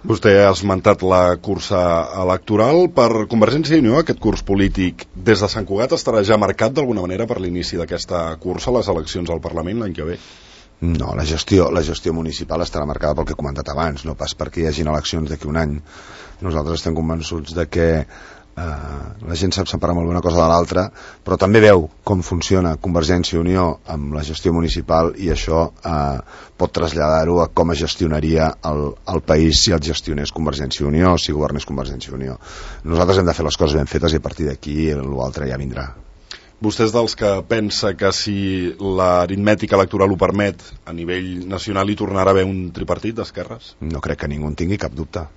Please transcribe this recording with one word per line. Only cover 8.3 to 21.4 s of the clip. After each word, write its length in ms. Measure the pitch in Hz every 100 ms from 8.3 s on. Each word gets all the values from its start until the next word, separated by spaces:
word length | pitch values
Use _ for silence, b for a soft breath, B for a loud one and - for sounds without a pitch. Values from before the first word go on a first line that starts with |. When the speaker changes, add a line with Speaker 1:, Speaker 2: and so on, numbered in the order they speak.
| 80
Speaker 1:
cursa, 320 | 90 87 -
les 160 | 123 101
eleccions 400 | 85 76 95 85
al 120 | 82
Parlament 340 | 82 80 85 113
l'any 160 | 104
que 140 | 80 78
ve? 100 | 90 B B B B B _
Speaker 2:
No, 300 | 82 85 -
la 80 | -
gestió, 460 | 76 80 - 98 78
la 140 | 87 76
gestió 240 | 80 90 82
municipal 480 | 80 76 78 80
estarà 180 | 85 80 73
marcada 240 | 73 76
pel 140 | 73 73
que 80 | -
he 20 |
comentat 320 | 71 69 69
abans, 320 | 71 82 71 78
no 80 | 71
pas 160 | 73
perquè 300 | - 73 87
hi 40 | 80
hagin 180 | 73 78
eleccions 400 | 76 - 85 76
d'aquí 160 | 78 78
un 140 | 80
any. 160 | 78 73 B B B B B B
Nosaltres 400 | 92 78 76 82
estem 160 | - 80
convençuts 560 | 80 82 78 85 76
de 140 | 80 80
que, 160 | 87 82 80 71 B B B B -
eh, 680 | 82 73 73 71 71 - 78
la 80 | 82
gent 160 | 92
sap 140 | 98 90
separar 240 | - 85
molt 140 | 87 85
bé 40 | 87
una 60 |
cosa 160 | 87 85
de 80 | 82
l'altra, 360 | 85 85 87 101 B B B
però 140 | -
també 220 | 92